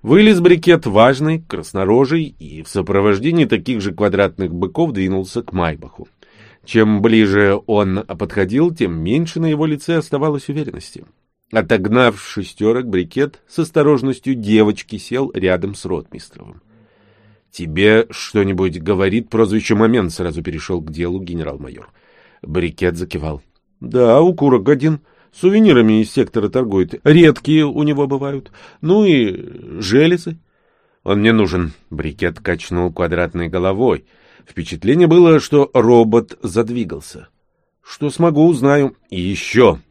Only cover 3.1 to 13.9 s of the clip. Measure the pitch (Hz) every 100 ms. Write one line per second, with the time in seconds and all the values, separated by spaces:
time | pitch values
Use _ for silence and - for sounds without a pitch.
3.1 | 98 135 170 135 110 85 117 98 82 104
4.1 | 95 98 85 92 87 95 - 160 104 95
5.1 | 95 92 120 - 92 85 73 - - -
6.1 | _ _ _ - _ _ 113 107 104 113
7.1 | 113 107 101 101 101 - 104 98 95 -
8.1 | 87 - - 92 120 170 165 98 82 82
9.1 | 131 170 160 160 151 156 151 - 170 147
10.1 | 143 151 143 - 147 147 - - - -
11.1 | _ _ _ _ 110 87 113 95 117 123
12.1 | 104 - - 92 - 107 120 123 95 85
13.1 | 127 143 _ _ - 160 165 147